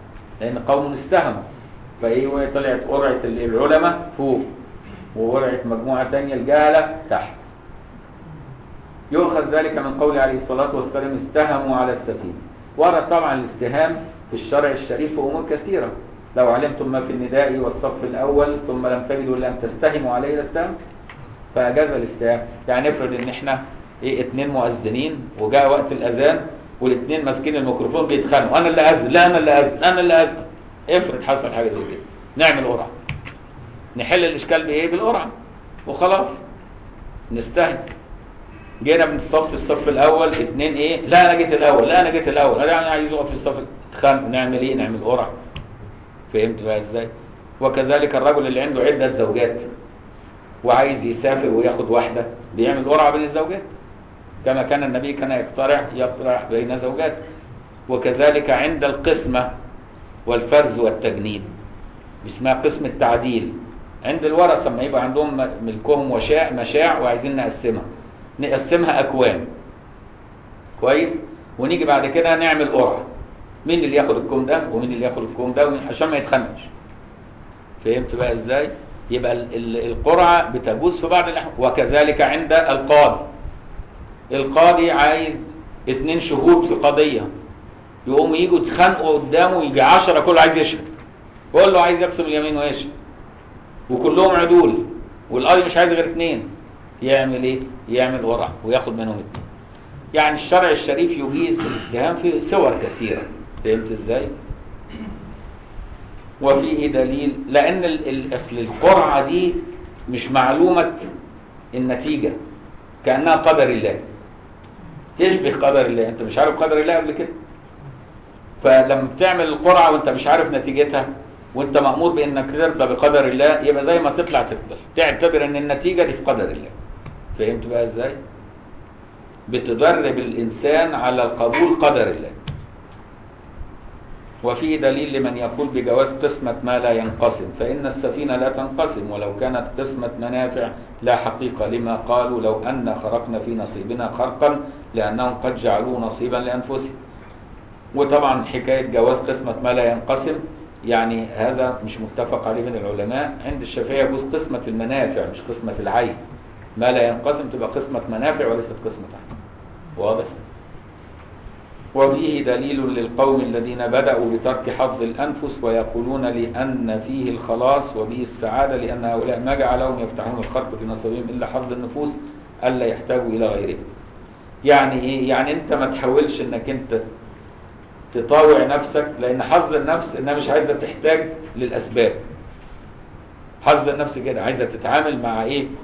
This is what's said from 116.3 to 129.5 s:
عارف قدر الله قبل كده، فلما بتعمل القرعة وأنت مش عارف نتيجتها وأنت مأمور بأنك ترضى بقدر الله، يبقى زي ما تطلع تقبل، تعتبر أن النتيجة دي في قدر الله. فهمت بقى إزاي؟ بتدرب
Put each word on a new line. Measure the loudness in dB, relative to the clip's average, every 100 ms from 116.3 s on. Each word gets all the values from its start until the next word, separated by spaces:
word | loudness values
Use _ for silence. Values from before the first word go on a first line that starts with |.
| 2
عارف | 2 2
قدر | 2 2
الله | 2 2
قبل | 0
كده، | -4 -8 -10 -18 -20 -20 -20 -20 -20 -20 -20 -20 -20 -20 0
فلما | 6 8 8 2 -2 2
بتعمل | 2 4 0
القرعة | 2 6 8 8
وأنت | 6 2
مش | 0 4
عارف | 4 4
نتيجتها | -2 -2 2 2 2 -2 -8 -16 -20 -10 -6
وأنت | 0 2
مأمور | 2 2 2
بأنك | 2 0 -2 -4
ترضى | 0 0 2 0
بقدر | 2 4 4 4
الله، | 4 4 4
يبقى | 2 2 2
زي | 2
ما | 2
تطلع | 0 0 0
تقبل، | 0 -6 -10 -14 -8 0
تعتبر | 0 4 2 2 0
أن | -2
النتيجة | -2 -2 0 2
دي | 0
في | 0
قدر | 0 0 -2
الله. | -6 -12 -16 -16 -16 -16 -18 -12 -2
فهمت | -2 -2 -4
بقى | -2 -2
إزاي؟ | -2 -6 -6 -14 -20 -20 -20 -20 -20 -20 -20 -20 -20 -20 -20
بتدرب | -6